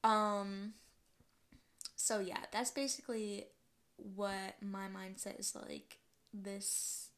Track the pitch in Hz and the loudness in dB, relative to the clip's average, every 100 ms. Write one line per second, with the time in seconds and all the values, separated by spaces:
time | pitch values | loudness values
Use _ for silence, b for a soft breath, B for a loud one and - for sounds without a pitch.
0 | 220 214 214 202 196 196 208 214 B B | 10 8 6 4 0 -4 -6 -10 B B
1 | _ _ - _ _ - _ _ - - | _ _ -20 _ _ -20 _ _ -10 0
2 | - 214 190 - - 208 247 - 277 - | 2 2 0 -2 -2 0 0 2 0 0
3 | - 226 214 202 - - _ _ _ - | -2 -2 -2 -4 -8 -18 _ _ _ -14
4 | 208 190 202 190 190 - 202 196 196 190 | -10 -2 0 0 -4 -6 -6 -4 -4 -6
5 | 190 190 202 - 196 - - - - - | -8 -6 -6 -4 -4 -4 -8 -8 -10 -20
6 | _ _ _ 208 196 196 196 - - - | _ _ _ -10 -6 -4 -2 -2 -2 -6
7 | - | -10